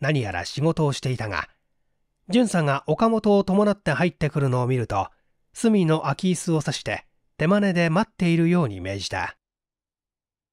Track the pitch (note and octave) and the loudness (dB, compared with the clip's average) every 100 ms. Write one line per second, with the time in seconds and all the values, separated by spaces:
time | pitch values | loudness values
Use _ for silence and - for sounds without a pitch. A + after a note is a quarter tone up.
0 | C#3 D3+ G#2+ F2 - - D3+ E3 D3 C3 | -2 0 -2 -6 -6 -2 -2 0 -2 -2
1 | C3 B2+ A2 F2 - _ _ _ _ _ | -4 -4 -4 -6 -8 _ _ _ _ _
2 | _ _ - G3+ A#3 F3+ D3 C#3 - D3+ | _ _ -2 0 2 2 0 -2 -2 0
3 | A3+ A3+ G#3+ G3+ G3 F#3+ G#3 G3 - C#3 | 2 2 4 4 4 2 2 0 -2 0
4 | F3 - D3+ D#3 C#3 B2 B2 B2+ A2 G#2 | -2 0 -4 0 0 0 0 -2 -2 -4
5 | F#2+ - _ _ _ - A3+ G#3+ E3 D#3 | -4 -10 _ _ _ -2 2 4 4 2
6 | D3 C#3+ F#3 F3+ - D#3+ D3 - - G2+ | 0 -2 0 -2 0 -2 -2 -6 -6 -8
7 | - _ _ - D#3 G3+ G3+ F3 E3+ E3 | -10 _ _ -4 0 2 2 2 2 0
8 | A3 - F3 E3 E3+ F3 C#3+ F#2+ F2+ G2 | -2 -2 0 2 2 2 0 -4 -8 -8
9 | F#2 F#2+ F2 - _ _ _ _ _ _ | -6 -6 -8 -10 _ _ _ _ _ _
10 | _ _ _ _ _ | _ _ _ _ _